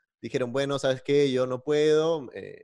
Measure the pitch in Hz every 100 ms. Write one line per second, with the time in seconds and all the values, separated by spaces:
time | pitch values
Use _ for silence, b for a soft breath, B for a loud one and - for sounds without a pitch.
0 | _ _ 120 139 123 127 139 139 135 131
1 | - 143 143 127 127 127 147 151 151 151
2 | 160 160 123 98 98 95